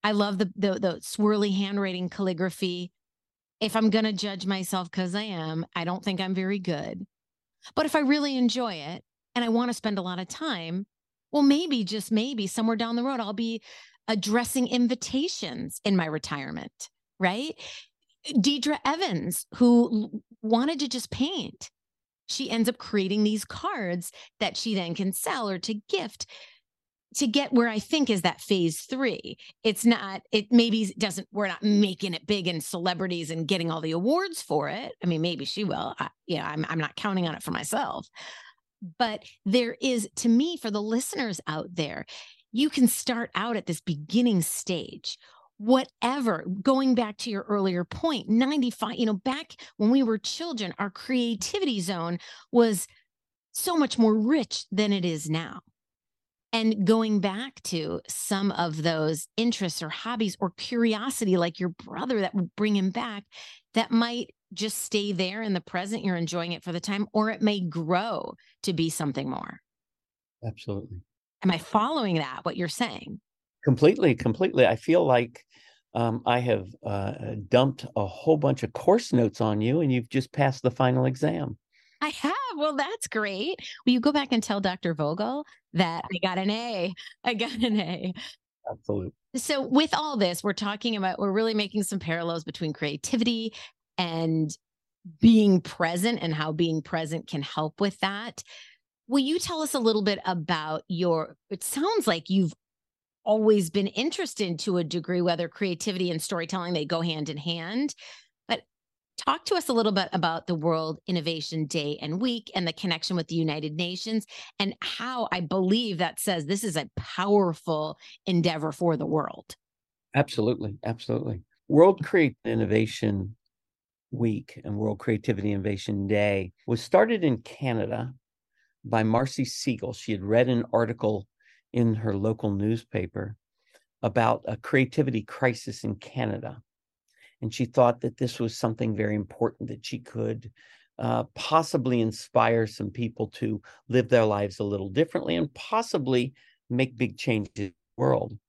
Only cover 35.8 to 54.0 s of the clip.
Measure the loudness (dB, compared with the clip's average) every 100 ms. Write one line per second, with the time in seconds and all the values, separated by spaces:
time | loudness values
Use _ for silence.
35.8 | -4 -4 -8 _ -6 -4 -4 -6 -4 -2
36.8 | -4 -4 -2 0 0 -2 -6 -6 -4 -4
37.8 | -4 -6 -12 -18 -18 -18 -20 _ _ _
38.8 | -18 -4 -4 -4 -12 _ 2 2 2 0
39.8 | 0 0 -2 -2 4 4 4 -2 -4 -4
40.8 | -2 -2 -2 -4 -4 -4 -6 -6 -6 -4
41.8 | -4 -4 -12 -16 -20 -20 _ 0 0 6
42.8 | 4 4 -2 -2 -2 -4 -2 -4 -4 -6
43.8 | -4 -6 0 4 4 4 2 -4 -4 -4
44.8 | -6 -12 -12 -12 -16 -20 _ _ 4 4
45.8 | 4 _ -4 0 0 0 -4 -2 2 4
46.8 | 4 2 0 -6 -8 -6 -2 0 2 0
47.8 | -4 -2 -2 -2 2 4 4 2 0 -2
48.8 | -6 0 0 0 -2 -4 -6 -18 -20 _
49.8 | 4 6 4 0 -4 -8 -6 -6 -6 -4
50.8 | -6 -6 -2 0 0 -2 -4 -2 -2 -2
51.8 | -2 -2 -2 -4 -8 -20 0 4 4 2
52.8 | -4 _ _ _ _ _ _ -6 -2 2
53.8 | 2 4